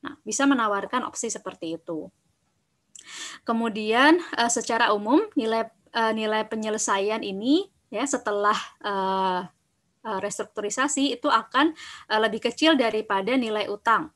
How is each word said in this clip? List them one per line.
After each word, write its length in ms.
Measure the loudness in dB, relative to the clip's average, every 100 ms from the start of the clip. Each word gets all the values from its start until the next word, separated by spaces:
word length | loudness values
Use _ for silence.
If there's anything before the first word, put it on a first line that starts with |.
Nah, 160 | -12 -14 -8
bisa 240 | 0 2
menawarkan 560 | 2 2 -2 -2 -4 -4
opsi 240 | -6 -8
seperti 480 | -8 -12 -10 -10 -10
itu. 320 | -8 -10 -10 _ _ _ _ _ _ _ _ -20 -20 -16 -14 -14 -4
Kemudian, 720 | -2 -2 -4 0 4 6 6 2
eh, 160 | -2 0
secara 400 | 0 -2 0 2
umum 320 | 2 4 2 2 -2
nilai, 320 | 0 -2 -4 _ _
eh, 160 | -2 0
nilai 320 | 0 0 -2
penyelesaian 800 | -2 -4 -4 -4 0 0 0 -2
ini 480 | -4 -4 2 2 2 _ _
ya 160 | -6
setelah, 560 | -2 -2 -2 0 2 2 -2 -10
eh, 640 | -4 -2 0 0 0 0 -6 _ _ _ _ _ -8
eh, 80 | -6
restrukturisasi 960 | -4 -6 -8 -6 -6 -2 -2 0 -2
itu 160 | 0 0
akan, 400 | 0 2 2 2 0 -14 -18 -2
eh, 80 | 2
lebih 320 | 2 0 -4
kecil 240 | 2 4
daripada 640 | 6 4 0 -2 -2 2 0
nilai 320 | 0 -2 -2
utang. 400 | -2 2 2 0